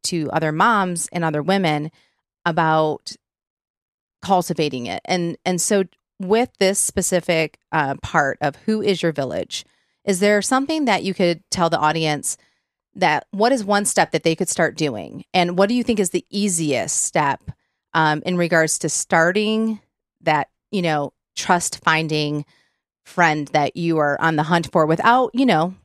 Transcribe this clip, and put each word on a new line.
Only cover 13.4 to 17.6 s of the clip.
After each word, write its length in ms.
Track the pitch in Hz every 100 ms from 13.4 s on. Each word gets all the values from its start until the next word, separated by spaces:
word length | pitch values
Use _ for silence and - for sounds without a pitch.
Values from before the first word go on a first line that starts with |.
| 226
is 120 | 262
one 220 | 202 202 202
step 260 | - 165
that 120 | 160
they 120 | 170 160
could 140 | 185
start 260 | - 160 -
doing? 480 | 151 107 69 - -
And 240 | 180 175 180
what 120 | 202
do 60 | 247
you 80 |
think 160 | 233 214
is 120 | 185
the 140 | 180 -
easiest 720 | 202 208 170 156 123 92 - -
step, 360 | 170 143 - - -